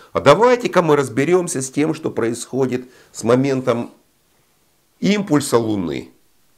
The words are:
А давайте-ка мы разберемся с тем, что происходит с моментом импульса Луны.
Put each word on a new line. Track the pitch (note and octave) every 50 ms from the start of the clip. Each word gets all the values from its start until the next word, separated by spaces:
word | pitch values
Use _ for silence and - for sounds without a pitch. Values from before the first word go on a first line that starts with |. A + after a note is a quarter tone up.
| - - _
А | G2
давайте-ка | - B2 D3 F#3 A3+ B3 B3+ A#3+ B3 F3+ - F3+ F3
мы | D#3 D3
разберемся | C#3+ C#3 B2 A2+ B2 C3+ D#3 F3 F#3 F3 F3 - - C3
с | -
тем, | - D3 D3 D#3 D#3
что | D3+ - B2
происходит | A2+ - A2+ A#2 A2+ A2+ - - - B2+ C3+ B2+ B2 B2 B2+ - - - - _
с | _ - -
моментом | A2 A#2+ B2+ C3 C#3+ C#3 C3 B2+ C3 A#2 A#2 A#2+ - - _ _ _ _ _ _ _ _ _ _ _ _ _ _ _ _ _ _ _ _ _
импульса | - - G3+ G#3 G3 G3+ D3 D3 C#3 - - A#2
Луны. | A#2 A2 G#2+ G2+ F2+ D#2+ C#2+ B1+ - - _ _ _ _ _ _ _ _ _